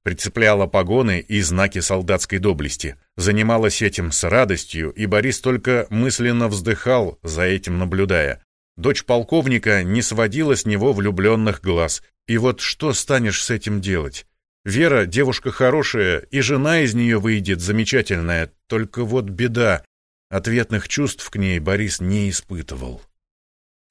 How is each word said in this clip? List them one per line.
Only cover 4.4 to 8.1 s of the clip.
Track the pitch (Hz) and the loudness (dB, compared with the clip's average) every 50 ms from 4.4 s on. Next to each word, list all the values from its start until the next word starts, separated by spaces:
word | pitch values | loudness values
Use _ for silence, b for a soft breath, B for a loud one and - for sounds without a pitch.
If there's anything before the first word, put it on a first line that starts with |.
| 127 98 92 80 - - - 80 80 76 | 2 2 0 -2 -6 -8 -8 -6 -6 -6
и | - - 107 | -6 -4 -2
Борис | 95 104 104 110 135 117 - | 0 2 2 2 0 -2 -2
только | - 131 127 123 - 131 127 120 - - | -2 -2 -2 0 0 0 0 0 0 -2
мысленно | 104 110 123 135 - - 117 123 120 120 120 | -2 0 0 0 0 0 0 0 2 2 0
вздыхал, | 110 104 98 85 113 107 - - 123 131 123 104 85 - - - | 0 -2 -2 -2 -2 -2 -2 0 2 2 2 2 0 -4 -8 -8
за | 82 78 82 | -6 -4 -2
этим | 90 92 95 95 - 92 87 87 | 0 0 0 -2 -2 -2 -2 -2
наблюдая. | 90 87 90 95 98 95 | -2 0 0 0 2 2